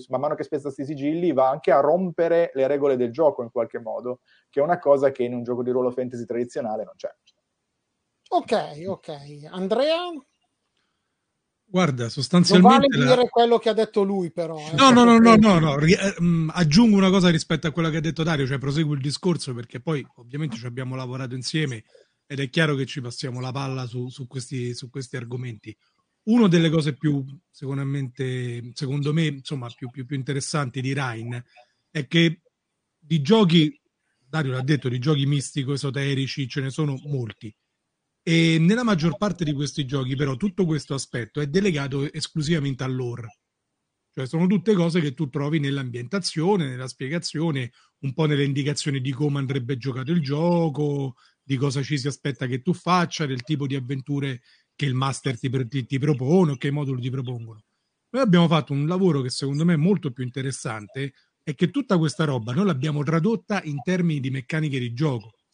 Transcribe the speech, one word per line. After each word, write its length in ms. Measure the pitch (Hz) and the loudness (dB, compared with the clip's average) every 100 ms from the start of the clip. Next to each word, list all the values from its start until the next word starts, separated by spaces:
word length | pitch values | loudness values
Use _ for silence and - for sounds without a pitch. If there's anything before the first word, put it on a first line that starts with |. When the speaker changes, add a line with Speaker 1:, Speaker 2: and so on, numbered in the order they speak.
| 127 | -4
Speaker 1:
man 120 | 127 | -4
mano 140 | 147 | -4
che 80 | 151 | -4
spezza 260 | 147 147 143 | -6 -8 -8
sti 160 | 139 | -10
sigilli, 480 | 135 143 143 165 175 | -10 -6 -4 -2 0
va 160 | 131 131 | 2 2
anche 220 | 151 - | 0 2
a 80 | 147 | 4
rompere 720 | 143 175 185 165 165 170 170 | 4 2 0 -2 2 2 0
le 120 | 135 131 | 0 0
regole 300 | 143 143 131 | 2 0 0
del 160 | 120 | -2
gioco 320 | 123 156 - | 2 0 0
in 80 | 117 | -6
qualche 260 | 123 113 117 | -4 -4 -6
modo, 400 | 113 107 123 123 _ _ _ | -10 -10 -8 -12 _ _ _
che 100 | 139 | 0
è 40 | |
una 160 | 147 143 | 0 2
cosa 320 | 143 143 139 | 4 4 4
che 100 | 135 | 0
in 100 | 120 | -4
un 120 | 123 | -4
gioco 180 | 120 123 | -4 -4
di 80 | 123 | -2
ruolo 220 | 127 123 | 0 -2
fantasy 320 | 123 127 123 | -2 -6 -8
tradizionale 580 | 117 117 123 151 117 110 | -8 -6 -6 -6 -6 -6
non 120 | 98 - | -8 -12
c'è. 120 | - - _ _ _ _ _ _ _ _ _ _ - | -14 -14 _ _ _ _ _ _ _ _ _ _ -4
Speaker 2:
Ok, 520 | 359 - 214 151 151 185 | -2 0 -2 -2 -10 -10
ok. 600 | 180 - 147 143 147 151 | -10 -12 -14 -16 -18 -14
Andrea? 580 | 185 190 220 294 330 359 311 - _ _ _ _ _ _ _ _ _ _ _ _ _ | -6 -2 0 0 0 -4 -12 -18 _ _ _ _ _ _ _ _ _ _ _ _ _
Speaker 3:
Guarda, 440 | _ 180 170 127 117 | _ 0 0 0 -6
sostanzialmente 800 | - 127 175 175 190 214 269 277 | -6 2 4 8 10 10 8 6
Speaker 2:
Non 80 | 240 | 4
vale 100 | 247 | 6
Speaker 3:
la 80 | |
Speaker 2:
dire 140 | 247 240 | 6 4
quello 300 | 233 233 226 | 4 4 4
che 100 | 226 | 2
ha 60 | |
detto 280 | 214 214 214 | 0 0 0
lui, 300 | 196 196 175 | 0 0 -4
però, 260 | - 165 160 | -6 -8 -8
eh. 160 | 151 | -2
Speaker 3:
No, 160 | 156 269 | 6 8
no, 140 | 240 | 10
no, 140 | 240 226 | 10 10
no, 180 | 233 220 | 10 8
no, 240 | 214 175 | 8 6
no. 180 | 156 143 | 4 4
Ri-, 140 | 156 | 4
eh, 240 | 202 196 180 | 4 2 0
mm, 280 | 175 165 156 | 2 2 0
aggiungo 440 | 170 165 165 233 196 | 0 4 6 8 6
una 140 | 190 | 6
cosa 180 | 196 175 | 6 4
rispetto 400 | 160 - 160 160 | 2 0 -2 -2
a 20 | |
quella 200 | 170 165 | -2 -2
che 80 | 156 | -2
ha 20 | |
detto 240 | 156 147 | -4 -2
Dario, 200 | 160 151 | -2 0
cioè 140 | 131 135 | -2 -2
proseguo 360 | 127 143 151 | -2 -2 -2
il 60 | 143 | -2
discorso, 540 | 143 - 185 165 - | -4 -4 -2 -2 -4
perché 240 | 120 - 127 | -10 -10 -10
poi 260 | 165 151 101 _ | -6 -6 -6 _
ovviamente 400 | 120 143 156 113 | -14 -8 -8 -8
ci 100 | 120 | -10
abbiamo 300 | 120 127 131 | -10 -8 -8
lavorato 400 | 127 127 131 127 | -8 -10 -10 -8
insieme 480 | 123 160 147 113 - _ _ _ - | -6 -4 -4 -6 -14 _ _ _ -12
ed 140 | 139 | -8
è 100 | 135 | -4
chiaro 240 | 170 156 | 0 0
che 120 | 139 127 | 0 -4
ci 140 | 147 | -8
passiamo 380 | 123 - 131 123 | -10 -10 -8 -8
la 140 | 127 | -8
palla 340 | 139 139 131 120 | -6 -6 -6 -8
su, 220 | 123 127 | -8 -8
su 180 | 131 127 | -10 -12
questi, 480 | 131 - 131 120 | -12 -10 -8 -8
su 160 | 120 123 | -8 -12
questi 260 | 139 127 131 | -12 -10 -10
argomenti. 600 | 117 123 123 110 113 - _ _ _ _ | -8 -8 -10 -12 -16 -20 _ _ _ _
Una 260 | - 240 208 | 2 4 6
delle 200 | 170 165 | 6 4
cose 260 | 160 151 | 2 0
più, 300 | 127 156 143 135 135 _ | -2 0 0 -4 -14 _
sicuramente, 1200 | - 135 139 139 139 131 123 131 127 123 120 120 | -14 -8 -6 -4 -4 -6 -6 -6 -4 -6 -8 -12
secondo 380 | - 135 143 143 | -10 -6 -4 -2
me, 140 | 160 156 | 0 0
insomma, 420 | 139 - 143 120 | -4 -10 -10 -10
più, 140 | - 123 | -12 -14
più, 160 | 135 | -12
più 120 | 127 143 | -8 -8
interessanti 640 | 127 139 - 151 131 135 | -6 -6 -4 -4 -4 -4
di 100 | 127 | -4
Rhine 520 | 139 131 113 117 120 - _ _ _ _ | -4 -4 -6 -10 -10 -14 _ _ _ _
è 160 | 156 131 | -10 0
che 360 | 165 165 160 _ _ _ _ _ _ | 4 4 2 _ _ _ _ _ _
di 240 | 147 165 | -2 0
giochi, 580 | 135 226 190 170 151 - _ _ _ _ | 4 6 6 6 4 0 _ _ _ _
Dario 340 | _ 160 139 | _ -4 -2
l'ha 100 | 127 | -2
detto, 260 | 131 143 131 | 0 0 -2
di 100 | 127 | -2
giochi 260 | 135 143 | 0 0
mistico-esoterici 1200 | 139 147 - 143 131 139 143 131 139 135 131 - 127 | 0 -2 -4 -6 -6 -4 -6 -4 -4 -4 -4 -6 -6
ce 140 | 147 | -6
ne 100 | 135 | -6
sono 300 | 143 147 131 147 | -4 -4 -4 -6
molti. 480 | 139 113 - 107 - _ _ _ _ _ _ | -6 -6 -12 -18 -18 _ _ _ _ _ _
E 360 | - 165 165 160 | 0 4 4 4
nella 240 | 165 226 | 4 4
maggior 320 | 233 185 165 - | 2 2 0 0
parte 280 | 208 - | -4 -2
di 80 | 151 | -4
questi 320 | 139 147 - 131 | -4 -4 -6 -4
giochi, 280 | 139 127 | -4 -4
però, 220 | 135 143 127 | -2 -4 -2
tutto 300 | 202 - 175 | -4 0 0
questo 260 | 151 - | -2 -4
aspetto 480 | 139 - 123 110 143 | -8 -6 -8 -6 -6
è 60 | 147 | -2
delegato 680 | 175 202 147 139 139 147 | 0 2 0 -2 -4 -4
esclusivamente 720 | 156 - 160 143 165 139 123 | -6 -8 -4 0 0 0 -4
al 100 | 131 | -4
lore. 440 | 127 120 117 110 - _ _ _ _ _ _ _ | -4 -6 -8 -14 -18 _ _ _ _ _ _ _
Cioè, 140 | - 131 | -10 -4
sono 200 | 165 180 | 0 2
tutte 280 | 202 180 | 2 2
cose 260 | 202 170 175 | 2 2 0
che 140 | 151 | -2
tu 160 | 127 143 | -4 -6
trovi 280 | 147 143 156 | -4 -2 -2
nell'ambientazione, 1120 | 139 139 127 120 120 196 175 160 170 208 139 | -2 -4 -6 -10 -6 -6 -4 -2 0 0 -2
nella 200 | 127 131 | -6 -12
spiegazione, 840 | - 131 170 - 147 170 139 123 _ _ _ | -10 -8 -6 -6 -4 -2 -2 -6 _ _ _
un 120 | 139 | -6
po' 140 | 131 156 | 0 2
nelle 180 | 143 | 2
indicazioni 560 | 143 139 143 143 151 139 | 0 -2 -2 -4 -4 -4
di 120 | 131 | -4
come 260 | 127 151 143 | -2 -2 -2
andrebbe 400 | 131 135 120 131 | -4 -4 -4 -6
giocato 340 | 131 123 131 | -6 -6 -2
il 80 | 175 | -2
gioco, 920 | 135 143 175 175 165 143 147 143 135 - _ _ | 0 0 2 2 0 -2 -4 -2 -6 -10 _ _
di 140 | - 135 | -6 -2
cosa 260 | 139 135 | -2 -2
ci 140 | 123 147 | -4 -4
si 120 | 131 | -4
aspetta 380 | - 143 - 131 | -6 -6 -6 -6
che 140 | 127 | -4
tu 140 | 180 | -2
faccia, 500 | 175 175 180 170 - | -2 2 2 2 -4
del 180 | 147 127 | -6 -6
tipo 240 | - 147 139 | -4 -4 -4
di 80 | |
avventure 680 | 139 123 139 127 143 139 123 _ _ _ - | -6 -6 -8 -6 -4 -4 -8 _ _ _ -6
che 60 | 143 | -2
il 80 | |
master 440 | 127 135 127 139 123 | 0 -2 -2 -6 -4
ti, 120 | 135 131 113 | -4 -4 -4
ti, 160 | 139 | -6
ti 140 | 117 131 | -4 -2
propone 540 | 156 131 131 185 165 | 0 0 2 4 4
o 40 | 139 | 0
che 120 | 143 | -4
i 20 | |
moduli 320 | 143 139 127 | -4 -4 -4
ti 80 | 123 | -6
propongono. 540 | 131 127 120 113 110 _ _ _ _ _ | -6 -8 -10 -12 -20 _ _ _ _ _
Noi 100 | 254 | 0
abbiamo 260 | 254 175 165 | 4 6 6
fatto 240 | 160 131 | 4 0
un 140 | 139 151 | -2 -2
lavoro 340 | 185 190 143 | 2 2 2
che 80 | 127 | -2
secondo 380 | - 139 143 170 | -6 -4 0 2
me 80 | |
è 20 | 160 | 4
molto 340 | 170 202 147 | 4 2 -2
più 140 | 127 | -6
interessante, 880 | 123 135 135 - 127 110 104 131 139 - _ _ | -8 -6 -8 -6 -8 -8 -10 -10 -10 -12 _ _
è 120 | - | -8
che 140 | 139 175 | -2 0
tutta 300 | 285 - 185 | 0 0 2
questa 260 | 156 - | 2 0
roba 300 | 151 127 110 | -2 -2 -2
noi 100 | 135 | 0
l'abbiamo 380 | 202 135 151 147 | 0 0 -2 -2
tradotta 600 | 143 165 190 233 - 196 | 0 0 2 -2 -4 -6
in 180 | 151 143 | -4 -6
termini 380 | 175 180 175 147 | -2 0 0 0
di 100 | 131 | -4
meccaniche 480 | 131 123 160 156 135 | -6 -4 -4 -2 -2
di 160 | 123 | -4
gioco. 400 | 117 156 123 104 _ _ | -2 -2 -2 -8 _ _